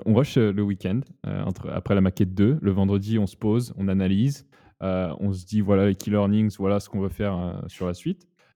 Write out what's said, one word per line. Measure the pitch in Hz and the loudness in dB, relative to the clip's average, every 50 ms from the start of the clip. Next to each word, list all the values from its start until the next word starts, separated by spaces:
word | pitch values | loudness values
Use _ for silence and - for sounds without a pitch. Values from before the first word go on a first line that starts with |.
| - | 2
on | - 110 | 2 2
rush, | 107 147 - - 135 | 4 2 2 2 2
euh, | 113 104 95 | 2 2 2
le | 104 104 | 0 0
week-end, | 101 101 92 - 92 95 123 139 - - _ - | -2 -2 -4 -4 -2 -2 -2 -4 -6 -14 _ -10
euh, | - - 95 - | -8 -6 -4 -4
entre, | - 92 - - - | -4 -6 -6 -8 -8
après | - 90 - - 104 | -8 -8 -2 0 2
la | 98 | 4
maquette | 95 92 - - 104 90 95 | 4 2 2 0 -2 -2 2
deux. | 92 101 110 147 156 - | 2 2 2 2 2 0
Le | 101 | 0
vendredi, | 95 98 98 98 101 98 98 104 113 110 | 2 2 2 2 2 0 0 0 0 0
on | 104 | 0
se | 95 - | -2 -4
pose, | - - 107 107 120 123 120 - | -4 -2 0 0 0 -2 -4 -6
on | - 98 98 | -6 -4 -2
analyse, | 95 95 95 92 98 98 117 139 139 - - _ _ _ _ - _ _ - | 0 0 2 2 2 2 2 0 0 -4 -10 _ _ _ _ -20 _ _ -6
euh, | 95 92 92 92 85 - - | -4 -2 -2 -2 -4 -4 -4
on | 95 101 95 | -4 -4 -4
se | 92 90 | -4 -8
dit, | - 110 107 | -4 -2 0
voilà | 104 95 101 95 98 | 2 4 4 4 4
les | 101 95 | 4 2
key | - - - | 0 -2 -2
learnings, | 104 104 101 98 104 107 107 107 - - | 0 2 2 4 4 2 2 2 0 -2
voilà | 98 95 101 101 | 0 0 0 0
ce | - - | -2 -4
qu'on | - 104 | -6 -4
veut | 95 95 | -4 -4
faire, | - - 107 101 98 | -4 -4 -4 -4 -4
euh, | 87 90 87 92 95 - - | -4 -6 -6 -6 -8 -10 -12
sur | - - 92 | -10 -6 -6
la | 90 90 | -6 -6
suite. | - - 156 196 - _ _ _ _ _ _ _ | -6 -6 -8 -8 -8 _ _ _ _ _ _ _